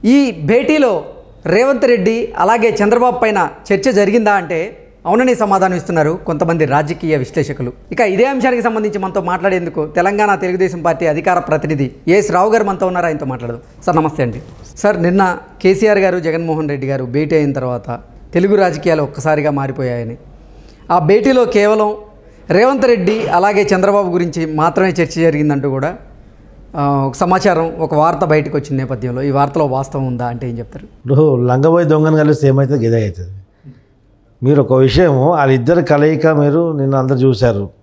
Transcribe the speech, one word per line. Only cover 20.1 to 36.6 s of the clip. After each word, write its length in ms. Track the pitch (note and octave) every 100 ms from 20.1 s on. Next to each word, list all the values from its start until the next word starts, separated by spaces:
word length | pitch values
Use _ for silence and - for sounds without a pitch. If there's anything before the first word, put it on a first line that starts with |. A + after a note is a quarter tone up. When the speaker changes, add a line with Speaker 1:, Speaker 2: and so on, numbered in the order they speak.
| A#2 - - - - - - -
Speaker 1:
ఆ 80 | A#3
భేటీలో 460 | D3+ G#3 B3+ B3+
కేవలం 500 | A#3 A3 G#3 G#3+ G#3+ G#3+ - - - - -
రేవంత్ 340 | F3 B3 C4+
రెడ్డి 420 | A#3+ A#3 F3+ A3 -
అలాగే 420 | F3 G3 G3+ G3+
చంద్రబాబు 360 | F#3+ G3 G3+ F#3+
గురించి 440 | F3 F3 E3+ D#3+
మాత్రమే 340 | D#3 D#3+ F3+ F#3
చర్చ 320 | F3+ E3 -
జరిగిందంటూ 500 | E3 D3 D3+ C#3 C#3
కూడా, 260 | C3+ C#3+ G3 - - - - - - - -
ఆ, 280 | C#3+ C#3 C3+
ఒక 80 |
సమాచారం, 640 | B2 F3 F#3 G3 E3+ E3 E3
ఒక 160 | D#3+
వార్త 300 | D3+ D#3 F3
బయటకు 340 | F3 D3+ D3 D3
వచ్చిన 180 | C#3 C#3
నేపథ్యంలో 460 | C3 B2+ B2 B2
ఈ 80 | C#3+
వార్తలో 360 | C3+ C#3+ C#3 D3
వాస్తవం 400 | C3 C3+ C#3+ C3
ఉందా 200 | B2 A#2+
అంటే 240 | A#2+ B2+
ఏం 80 | A#2
చెప్తారు? 260 | A#2 -
Speaker 2:
ఇప్పుడు 520 | - - B2+ C#3 D#3 B2+
లంగబోయి 500 | B2 B2+ D3+ E3+ E3
దొంగను 300 | D#3 D#3 D#3
కలిస్తే 320 | D3+ D3+ C#3
ఏమవుతుంది? 380 | C3+ C3+ C#3+ A2+
ఇదే 160 | A#2
అవుతుంది. 280 | G#2+ F2 F2 G2 - _ C#3+ - _ _ _ _ _ _
మీరు 200 | B2 D3
ఒక 100 | B2
విషయము, 580 | C3 C3 A#2 F3+ C#3 C#3
వాళ్ళిద్దరు 500 | E3+ C#3 C3+ A#2 E3+
కలయిక 460 | C#3+ D3 D3+ D#3 D#3+
మీరు 460 | D3+ D3 D3